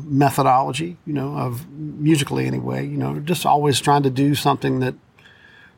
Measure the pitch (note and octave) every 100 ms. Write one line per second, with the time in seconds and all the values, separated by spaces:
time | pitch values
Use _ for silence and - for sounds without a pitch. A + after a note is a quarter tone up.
0 | D3+ C#3 C#3+ D3 C3+ B2+ C#3+ C3 E3+ F3
1 | - C#3+ C3+ D3 B2+ A#2+ D#3+ C#3+ D3+ C#3
2 | D3+ D#3+ C3+ C3+ C3 C3 B2 B2+ C#3+ C#3+
3 | C3+ D3 D3 E3+ C#3 C#3+ D3 B2+ - C#3+
4 | C3+ B2+ C#3+ C#3+ D3 C3 C#3 C3 B2+ -
5 | _ _ - _ - - -